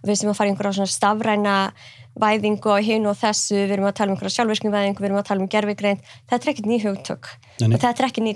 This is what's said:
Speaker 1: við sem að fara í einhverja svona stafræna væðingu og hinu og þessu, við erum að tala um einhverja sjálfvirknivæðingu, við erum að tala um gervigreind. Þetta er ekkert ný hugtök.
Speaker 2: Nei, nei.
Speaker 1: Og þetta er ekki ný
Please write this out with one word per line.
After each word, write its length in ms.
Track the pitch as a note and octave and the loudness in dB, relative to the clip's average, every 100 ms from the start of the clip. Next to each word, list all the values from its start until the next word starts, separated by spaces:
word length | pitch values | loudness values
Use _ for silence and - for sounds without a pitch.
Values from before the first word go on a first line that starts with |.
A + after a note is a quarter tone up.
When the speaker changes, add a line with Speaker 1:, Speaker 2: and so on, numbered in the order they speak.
| G#3 | -2
Speaker 1:
við 160 | G3+ | 0
sem 80 | G#3 | 0
að 60 | G3+ | 0
fara 100 | G#3 | 0
í 60 | |
einhverja 240 | G3 G3+ G3 | 0 -2 -2
svona 160 | G3 | -2
stafræna 640 | - G3+ G#3+ A3 G#3 G#3 G3 F#3+ - - - - - | 0 0 2 0 0 2 2 0 -4 -20 -20 -20 -2
væðingu 540 | G#3+ G#3+ G#3 G#3 G#3+ | 0 2 0 0 2
og 80 | G3+ | 2
hinu 300 | G#3+ A3 G#3 | 2 2 0
og 60 | G3+ | 0
þessu, 380 | A3 G#3+ - G3+ | 0 0 0 0
við 160 | G3 G3 | 0 0
erum 140 | G3 | 0
að 60 | G3+ | 0
tala 100 | G3+ | -2
um 80 | F#3+ | -2
einhverja 180 | G3 - | -4 -2
sjálfvirknivæðingu, 640 | A#3 G#3+ G#3+ G#3 G3+ G3 | 0 0 0 0 0 -2
við 60 | G3+ | -2
erum 80 | G3+ | -2
að 60 | G3+ | 0
tala 140 | G3 | -2
um 60 | F#3+ | 0
gervigreind. 540 | G#3+ G#3 G3+ G3+ G3 - - - | 0 0 -2 -2 -2 -6 -20 -4
Þetta 160 | A#3+ C4+ | -2 -2
er 60 | |
ekkert 140 | C#4+ G#3 | -4 0
ný 80 | A#3 | 0
hugtök. 460 | G#3 G3 - - - - - - | 0 -4 -8 -10 -12 -20 -20 0
Speaker 2:
Nei, 60 | A2+ | 2
nei. 60 | A2 | 4
Speaker 1:
Og 60 | |
þetta 180 | B3 A#3+ | 2 2
er 60 | C4 | -2
ekki 140 | A#3+ | 0
ný 80 | A3 | -2